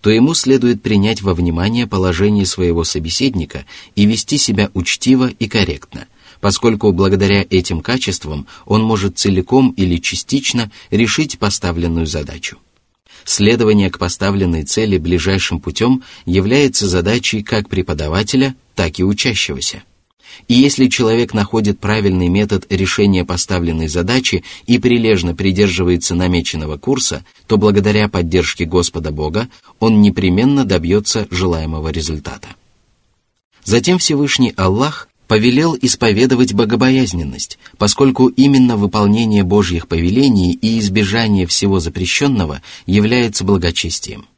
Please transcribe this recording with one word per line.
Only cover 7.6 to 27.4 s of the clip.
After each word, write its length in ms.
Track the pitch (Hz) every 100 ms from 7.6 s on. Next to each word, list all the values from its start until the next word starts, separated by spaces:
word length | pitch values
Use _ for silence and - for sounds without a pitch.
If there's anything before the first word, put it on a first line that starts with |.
| 87 85
качествам 680 | 82 127 113 92 76 76 67 - -
он 160 | 104
может 360 | 110 110 98 90
целиком 520 | 101 95 90 131 131
или 260 | - 92 85
частично 760 | - - - 139 135 123 110 - -
решить 480 | 107 113 - 156 -
поставленную 680 | 104 - 92 85 85 82 80
задачу. 520 | 76 71 78 - - _ _ _ _ _ -
Следование 640 | - - 101 117 110 104 98
к 100 | -
поставленной 680 | 90 - 98 98 92 82
цели 340 | 73 - 110 95
ближайшим 600 | 80 87 80 95 - 85
путем 420 | - - 117 131 - -
является 640 | - 92 95 131 139 127 101
задачей 540 | 90 85 120 - 110
как 260 | 104 110 101
преподавателя, 880 | 92 90 76 76 82 104 131 135 131 _
так 240 | - 87 73
и 60 |
учащегося. 800 | 92 104 131 104 - 69 - - - _ _ _ - - _
И 60 |
если 340 | 120 139 139 127
человек 460 | - 113 113 120
находит 440 | 110 101 117 104 98
правильный 500 | 101 110 101 92 87
метод 380 | 95 104 98 -
решения 560 | 98 95 - 101 95
поставленной 640 | 87 90 - 92 85 80 80
задачи 560 | 82 90 127 127 92 - - -
и 120 | 120
прилежно 580 | 120 120 113 101 87 80
придерживается 800 | 98 92 104 87 90 87 - 87
намеченного 600 | 90 90 - 80 78 73
курса, 460 | - 135 - 76 - _